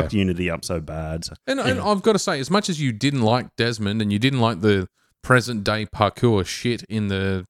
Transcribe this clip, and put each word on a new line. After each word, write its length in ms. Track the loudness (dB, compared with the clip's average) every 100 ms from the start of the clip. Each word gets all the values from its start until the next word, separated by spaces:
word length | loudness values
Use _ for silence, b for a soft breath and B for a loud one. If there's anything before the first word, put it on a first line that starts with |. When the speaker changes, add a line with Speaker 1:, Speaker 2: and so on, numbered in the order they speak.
Speaker 1:
fucked 120 | 2
Unity 360 | 2 0 0 -2
up 140 | -4
so 160 | -6 -6
bad. 460 | -6 -8 -6 -8 -8
So. 80 | -10 -6
Speaker 2:
And, 120 | -2
and 180 | 0 0
Speaker 3:
Yeah. 60 | 0
Speaker 2:
I've 160 | 0
gotta 160 | 2 2
say, 200 | 0 -4
as 100 | 0
much 180 | 0 0
as 100 | -2
you 140 | -2
didn't 300 | 0 0 2
like 300 | 2 2 0 -2
Desmond 440 | -2 -2 -2 -2
and 100 | 0
you 60 | 2
didn't 200 | 2 2
like 220 | 0 2
the 260 | 2 2 0 _ _ _
present 400 | 2 4 4 -2
day 220 | -2 -2 -4
parkour 580 | 0 0 4 2 2 0
shit 380 | -4 -4 -4
in 240 | -4 -4 -2
the 380 | 0 0 -2